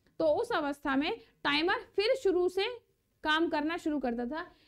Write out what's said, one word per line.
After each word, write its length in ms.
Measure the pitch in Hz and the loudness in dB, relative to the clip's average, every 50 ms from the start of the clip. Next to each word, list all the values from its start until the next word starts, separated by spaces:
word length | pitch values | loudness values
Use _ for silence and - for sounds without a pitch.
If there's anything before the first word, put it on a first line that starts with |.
| _ _ _ - | _ _ _ 0
तो 60 | 330 | 2
उस 260 | 311 294 370 480 - | 2 2 2 0 -2
अवस्था 440 | 466 349 302 285 285 - - - 269 | -2 -2 -2 -2 -4 -4 -2 -2 0
में 200 | 269 294 349 453 453 - _ _ _ - | 0 0 -2 -4 -6 -10 _ _ _ -2
टाइमर 300 | 294 285 294 320 370 415 | 0 0 2 2 2 0
फिर 400 | 494 403 - - - 403 453 523 | -2 -4 -6 -2 0 2 2 2
शुरू 340 | 539 - 392 330 359 359 370 | 2 2 2 2 2 2 0
से 160 | - 381 392 453 494 466 _ _ _ _ _ _ _ _ | 0 0 -2 -2 -2 -8 _ _ _ _ _ _ _ _
काम 260 | - 311 302 320 339 311 | 0 2 2 2 2 2
करना 280 | 320 302 294 311 339 | 0 -2 -2 -2 -4
शुरू 220 | 339 - 320 294 285 | -4 -2 -2 -2 -2
करता 280 | 262 240 233 240 240 | -2 -4 -4 -4 -6
था, 240 | 240 302 320 349 - - _ _ | -6 -6 -8 -10 -12 -16 _ _